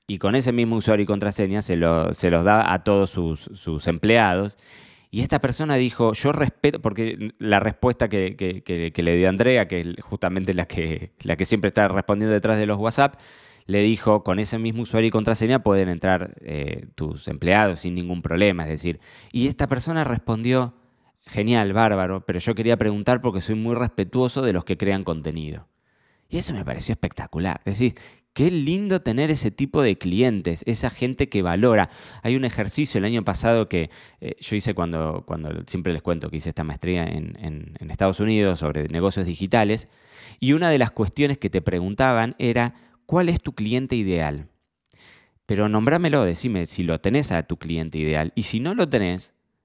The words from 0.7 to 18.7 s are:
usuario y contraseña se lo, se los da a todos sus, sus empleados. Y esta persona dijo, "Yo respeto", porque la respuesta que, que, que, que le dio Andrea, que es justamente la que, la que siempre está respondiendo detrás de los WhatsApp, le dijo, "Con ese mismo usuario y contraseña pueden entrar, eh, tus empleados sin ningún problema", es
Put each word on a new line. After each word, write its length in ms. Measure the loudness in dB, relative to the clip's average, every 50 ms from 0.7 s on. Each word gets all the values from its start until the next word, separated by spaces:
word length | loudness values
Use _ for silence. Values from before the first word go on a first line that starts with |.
| 0
usuario 260 | 0 2 4 4 4 4
y 20 |
contraseña 540 | 2 0 0 -2 -2 0 0 0 0 0 -2
se 160 | -2 -2 0
lo, 380 | 2 2 4 4 2 2 0 -2
se 160 | 0 2 2
los 120 | 4 4 4
da 300 | 4 4 4 4 2 0
a 100 | 0 2
todos 280 | 2 2 2 2 0
sus, 300 | -2 -2 -4 -2 -4 -6 -8 -14 -20
sus 340 | -12 -8 -8 -6 -4 -2 -2
empleados. 680 | -2 0 2 4 6 6 6 4 4 2 -2 -4 -6 _ _ -20 -20 -20 -20 -20 -20 _ _ _
Y 100 | -6 -4
esta 180 | -2 -2 0 0
persona 360 | 0 -2 -2 -2 -2 0 2
dijo, 380 | 2 2 0 0 2 2 2 2
"Yo 180 | 2 0 0 2
respeto", 480 | 2 0 -2 0 _ 0 0 0 0
porque 540 | -2 -4 -2 -2 -2 -4 -4 -6 -8 -10 -8 -4
la 220 | 2 4 4 6
respuesta 480 | 6 2 0 2 2 2 2 2 0 0
que, 260 | 0 0 0 -2 -2
que, 280 | -4 -4 -6 -6 -6 -6
que, 280 | -6 -4 -4 -4 -4
que 120 | -2 0 2
le 140 | 4 4
dio 120 | 6 4 4
Andrea, 400 | 4 4 4 4 4 4 2 0
que 120 | -2 -4
es 60 | -4 -6 -8 -10
justamente 540 | -10 -10 -6 -4 -4 -2 -2 -2 -2 0 0
la 120 | -2 -2
que, 460 | -4 -4 -4 -4 -4 -4 -6 -8 -12 _ -8
la 160 | -4 -2 -2
que 80 | 0 0
siempre 240 | 0 0 0 0 2
está 200 | 2 4 2 4
respondiendo 440 | 2 0 0 0 0 0 2 2 2
detrás 240 | 2 2 2 2
de 80 | 2 0
los 140 | 0 0 0
WhatsApp, 380 | -2 -2 2 2 2 2 0 -4 -20 -20 -20 -20 -20 -20 -20 _ _
le 160 | -2 2 2 4
dijo, 420 | 4 2 2 2 4 2 4 2
"Con 140 | 0 -2 -2
ese 200 | -2 -2 -4 -4
mismo 240 | -4 -4 -4 -4 -4
usuario 260 | -2 0 2 2 2
y 20 |
contraseña 520 | 2 2 2 0 0 2 2 2 2 2 4
pueden 280 | 4 4 4 4 2
entrar, 440 | 0 0 2 2 2 2 0 -4 -12 -14
eh, 460 | -12 -8 -6 -6 -6 -6 -6 -8 -10 -14 -10
tus 340 | -8 -8 -6 -6 -8 -8 -10
empleados 520 | -8 -2 2 4 6 6 6 4 2 -2
sin 140 | -4 -6 -4
ningún 280 | -4 -4 -4 -6 -4 -4
problema", 400 | -2 2 4 4 4 2 0 -2
es 80 | -6